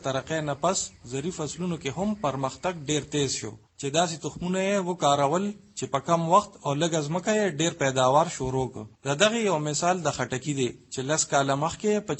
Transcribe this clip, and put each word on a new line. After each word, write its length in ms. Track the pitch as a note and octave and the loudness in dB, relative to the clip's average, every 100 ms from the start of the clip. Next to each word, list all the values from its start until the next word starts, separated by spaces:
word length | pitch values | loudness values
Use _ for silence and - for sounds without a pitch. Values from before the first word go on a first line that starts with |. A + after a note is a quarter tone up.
| C#3 | -2
ترقۍ 340 | C3 B2 D#3+ D3+ | -4 -4 -4 -4
نه 60 | C#3+ E3+ | -2 0
پس 180 | G3 - - A#2+ | -2 -4 -12 -8
زرعي 200 | C3 D#3+ F3+ | -6 -6 -6
فصلونو 420 | D3+ E3 F3+ E3 | -6 -4 -6 -4
کې 80 | C#3 D#3 | -6 -4
هم 140 | G#3 G#3 C#3+ | -2 -2 -2
پرمختګ 480 | C#3 C3+ - F3+ F3 C#3 | -2 -4 -4 -6 -6 -2
ډېر 140 | D3 C#3 | -2 -2
تیز 260 | D3 C3+ - | -2 0 -2
شو. 140 | A2+ G#2 _ - | -8 -12 _ -10
چې 80 | C#3 D#3 | -2 0
داسې 200 | F3 D#3+ | 0 -2
تخمونه 380 | D3+ - F3 F#3 F#3+ | -8 -6 -2 0 0
یې 100 | G3+ F3+ | 0 0
وکارول 580 | F3 D3 C#3+ C#3 F3 G3+ G3+ - - | 2 4 4 4 2 -2 -6 -14 -10
چې 60 | C3 | -4
په 80 | C3+ D3+ | -2 2
کم 160 | E3+ E3 | 2 6
وخت 220 | F#3+ - - | 4 4 -4
او 60 | D3 | -4
لږه 260 | C#3+ E3+ D#3+ D3 | 0 2 0 0
ځمکه 240 | F3 A3 | -2 0
یې 220 | G#3+ G3+ D3 | 2 0 2
ډېر 140 | E3 - | 0 2
پیداوار 480 | C3+ C3 B2+ C#3+ E3+ - | 0 4 6 6 4 0
شروع 260 | C3 C3 B2 | -4 -2 -4
کړ. 160 | G#2 G#2+ - C#3 | -8 -14 -10 -4
د 40 | C#3+ | 4
دغې 180 | G#3+ A#3 G#3 | 4 4 2
یو 100 | D#3 D3+ | 0 0
مثال 300 | D3 F3 F#3 D3 | 0 0 2 0
د 80 | C3 | -2
خټکي 380 | B2 B2+ D3+ C#3 | -4 -4 -4 -2
دی 100 | B2+ - - | -2 -4 -10
چې 80 | - C3 | -8 -2
لس 140 | D#3 - | 0 2
کاله 220 | C#3+ C#3 C#3 | 2 2 0
مخکې 420 | D#3+ - G#3 G#3 | -2 -2 0 0
په 80 | G#3 | -2